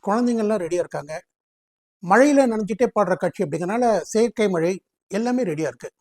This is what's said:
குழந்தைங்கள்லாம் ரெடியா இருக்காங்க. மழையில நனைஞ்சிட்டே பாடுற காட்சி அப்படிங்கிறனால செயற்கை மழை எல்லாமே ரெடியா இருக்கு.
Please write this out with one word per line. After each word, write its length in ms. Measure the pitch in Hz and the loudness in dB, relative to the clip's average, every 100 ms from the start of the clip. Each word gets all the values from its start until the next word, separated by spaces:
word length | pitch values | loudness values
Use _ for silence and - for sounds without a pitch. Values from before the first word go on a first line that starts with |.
| - | -2
குழந்தைங்கள்லாம் 520 | 214 247 233 208 214 | 0 0 0 0 -2
ரெடியா 140 | 170 | -2
இருக்காங்க. 500 | 175 160 147 147 160 _ _ _ _ _ _ _ _ 175 | -4 -4 -8 -10 -14 _ _ _ _ _ _ _ _ 2
மழையில 360 | 208 285 277 262 | 6 6 6 4
நனைஞ்சிட்டே 400 | 220 196 214 226 - | 0 -4 0 0 2
பாடுற 160 | 190 180 | 0 0
காட்சி 280 | 180 - | -2 -4
அப்படிங்கிறனால 560 | 175 151 175 226 240 202 | -4 -4 -4 0 0 0
செயற்கை 480 | 151 220 233 - 208 | 0 0 0 0 -2
மழை 340 | 180 165 190 _ _ _ | 0 -2 -4 _ _ _
எல்லாமே 360 | 196 240 247 | -4 -2 -2
ரெடியா 160 | 208 156 | -2 -2
இருக்கு. 320 | 151 - - _ | -6 -6 -16 _